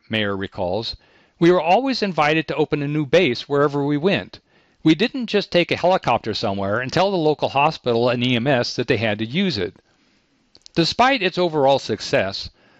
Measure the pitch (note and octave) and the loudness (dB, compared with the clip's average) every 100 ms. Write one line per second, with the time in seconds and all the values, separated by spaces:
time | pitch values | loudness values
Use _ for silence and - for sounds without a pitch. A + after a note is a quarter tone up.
0 | - A2 G2+ G2 F#2+ - F2+ G2+ A#2 - | -6 -4 -2 -4 -8 -6 -4 -4 -6 -12
1 | _ _ _ - E3+ F3+ D#3+ G#3 C4+ A#3+ | _ _ _ 0 4 4 4 2 2 -2
2 | G3+ D#3+ D3 D#3+ - C#3+ D3 D3 C#3+ D3+ | -4 0 0 0 -2 -2 -2 -2 -4 -4
3 | C#3 E3+ E3 A#2 - C#3+ D3 C#3+ C#3+ D3 | 0 2 2 -2 -2 2 2 2 -2 0
4 | F3+ C#3+ F#2 - _ _ _ _ D#3 D#3+ | 0 -2 -4 -16 _ _ _ _ 2 2
5 | A#3+ C4+ A3+ G3+ - F3 E3 B2+ F3 F#3 | 0 -2 -2 -2 0 0 0 0 2 0
6 | - A#2 A#2 G2+ A2 G2 G2 G#2+ C3 D#3+ | 2 -2 -2 -4 -4 -2 -2 -2 -2 0
7 | F#3+ F#3+ D3+ D3 B2 C3+ D3+ - B2+ A#2 | 0 2 0 0 0 2 0 0 -2 2
8 | B2 A#2+ B2 A#2+ C3 B2 A#2+ - A#2+ A#2 | 2 2 0 0 2 0 0 -4 -2 0
9 | A2 G#2 A2+ D3+ G3 A2+ F2+ - _ _ | 0 -2 -4 -2 -2 -2 -6 -8 _ _
10 | _ _ _ _ _ _ - - D#3+ - | _ _ _ _ _ _ -8 -2 -2 2
11 | B3+ C4+ F#3 F3+ F3+ D#3 C3+ C3+ - G#2+ | 2 2 -2 0 -2 2 4 2 0 -6
12 | - C3 G2 - - _ _ | -2 0 0 -6 -12 _ _